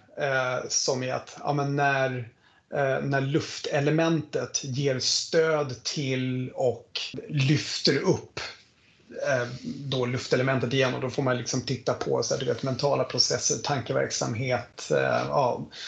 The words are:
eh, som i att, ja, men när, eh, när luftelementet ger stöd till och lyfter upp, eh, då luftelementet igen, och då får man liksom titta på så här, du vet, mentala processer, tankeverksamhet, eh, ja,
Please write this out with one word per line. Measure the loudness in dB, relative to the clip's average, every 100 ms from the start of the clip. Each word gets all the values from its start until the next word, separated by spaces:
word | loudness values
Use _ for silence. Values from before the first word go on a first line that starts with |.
| -14 -4
eh, | 0 0 0 -2 -2
som | 0 0 0
i | 0
att, | -4 -6 -8
ja, | -2
men | 0 0 2
när, | 2 4 2 -2 -8 -14 _ _ _
eh, | 0 0 0
när | 2 0
luftelementet | 2 0 0 -6 -2 2 4 4 4 2 0 -4 -2 -4
ger | -2 0 0 2
stöd | 0 0 2 4 4 2 0 -4
till | -6 -4 -2 0 0 -2 -4
och | 0 0 0 -6 -8 -8 -10 -4
lyfter | 0 4 2 2 0 2 4
upp, | 2 0 -2 -12 -12 -14 -20 _ _ _ -16 -6 0
eh, | 0 0 -6
då | -10 -8 -4 -2 0
luftelementet | -2 0 2 4 2 2
igen, | 2 2
och | 2
då | -2
får | 0
man | 0 0
liksom | 0 -2
titta | -2 -2 -2
på | -2 0 0
så | 0
här, | 0
du | 0
vet, | -2
mentala | -2 0 0 2
processer, | 0 0 2 2 0 -2
tankeverksamhet, | 0 -2 0 0 0 -2 -2 -2 -2 -2 -4 -14 0
eh, | 2 2 2 0
ja, | 2 2 0 -6 -12